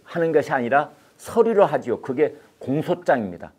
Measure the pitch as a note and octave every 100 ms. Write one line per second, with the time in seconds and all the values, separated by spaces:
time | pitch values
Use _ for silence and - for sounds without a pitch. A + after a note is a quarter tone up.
0 | - E3+ E3 D#3 - C#3+ A#2+ C3+ D3 -
1 | _ _ - A3+ A3+ G3+ F3 C#3+ A#2 G#2
2 | - B2+ D3 - - - - C#3+ D#3 F3
3 | F3+ C#3 G2+ E2+ E2